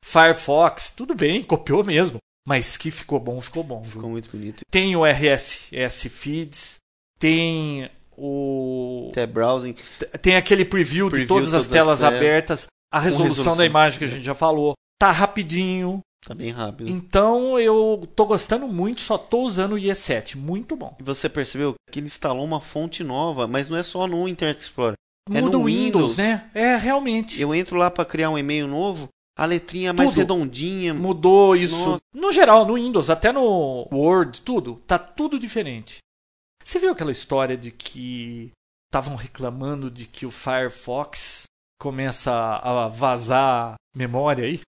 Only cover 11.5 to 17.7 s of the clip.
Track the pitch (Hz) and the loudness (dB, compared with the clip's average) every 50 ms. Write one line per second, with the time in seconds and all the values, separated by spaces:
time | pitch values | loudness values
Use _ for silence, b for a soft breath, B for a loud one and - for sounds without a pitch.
11.5 | 160 160 127 117 123 165 160 156 151 139 151 147 123 123 147 151 151 156 160 - | 2 2 2 4 4 4 6 6 4 4 4 2 4 4 2 4 4 2 2 0
12.5 | 170 143 - - _ _ _ _ - 156 147 180 180 - - - 151 131 135 165 | -4 -6 -6 -10 _ _ _ _ -4 0 0 2 2 4 2 2 2 2 2 2
13.5 | 165 165 175 165 151 156 156 156 139 - 151 135 120 139 127 131 139 - 160 160 | 4 4 4 4 6 6 6 6 4 0 -4 -6 -6 -6 -6 -6 -4 0 2 2
14.5 | 156 151 147 147 143 _ _ _ _ _ 208 196 175 160 196 202 202 - 202 156 | 2 2 2 0 -2 _ _ _ _ _ 4 4 4 4 2 0 0 -2 -6 -4
15.5 | 165 175 185 185 185 185 180 180 190 196 185 _ _ _ _ - 123 113 - 113 | -2 -2 -2 -2 -2 -4 -4 -4 -6 -6 -10 _ _ _ _ -16 -14 -10 -10 -10
16.5 | 117 120 113 104 104 135 - - 185 185 175 - - 196 202 220 233 240 247 262 | -8 -6 -8 -8 -8 -10 -8 -8 -8 -8 -8 0 2 4 4 4 4 2 0 0
17.5 | 262 247 233 220 | 0 2 4 4